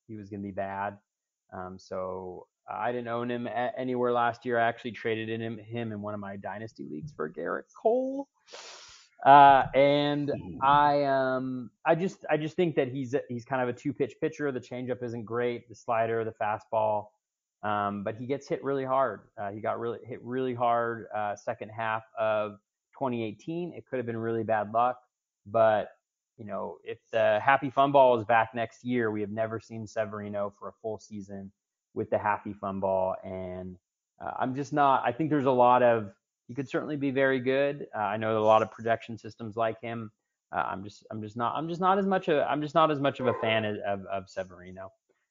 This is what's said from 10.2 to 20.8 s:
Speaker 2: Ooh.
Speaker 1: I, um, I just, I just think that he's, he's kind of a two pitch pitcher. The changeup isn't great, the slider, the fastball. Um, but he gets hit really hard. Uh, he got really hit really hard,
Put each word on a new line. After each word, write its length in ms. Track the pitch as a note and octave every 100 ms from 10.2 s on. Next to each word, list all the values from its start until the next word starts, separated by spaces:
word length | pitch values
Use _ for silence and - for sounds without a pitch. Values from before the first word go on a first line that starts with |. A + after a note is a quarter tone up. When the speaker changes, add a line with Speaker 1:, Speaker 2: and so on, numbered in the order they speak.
| C#3+
Speaker 2:
Ooh. 280 | C#3+ E3+ E3
Speaker 1:
I, 400 | C3+ D3 D3 C#3+
um, 680 | C#3 C3+ C3 C3 C3 B2+ A2+ -
I 120 | D#3 E3
just, 280 | F#3+ - -
I 60 | D#3
just 180 | D#3
think 220 | - F3 D3+
that 120 | C3
he's, 280 | C3+ B2+ C3+ -
he's 160 | A#2+
kind 160 | - C3
of 80 | B2
a 40 |
two 200 | A#2+ D3
pitch 220 | - B2+ -
pitcher. 320 | D#3 D#3 C#3+
The 80 | B2+
changeup 420 | A#2+ B2 B2+ B2
isn't 220 | B2 A#2
great, 440 | G#2 A#2 B2 A#2+ -
the 60 |
slider, 500 | G#2+ - A2+ A2+ A#2
the 80 | A2 A2
fastball. 680 | G#2+ G#2+ - A2+ A2 G#2+ G2+ _ _ _ _ _ G#2
Um, 360 | G#2 G2+ G2+
but 100 | G2+
he 120 | A2 B2
gets 200 | C#3 -
hit 160 | E3
really 220 | C3 C#3
hard. 380 | C3 C3 C3 G2 - -
Uh, 140 | G2+
he 100 | G#2
got 200 | A2 G#2
really 180 | A#2 G#2+ A2+
hit 140 | A2
really 320 | A#2 B2 C3
hard, 520 | A#2 A#2+ A#2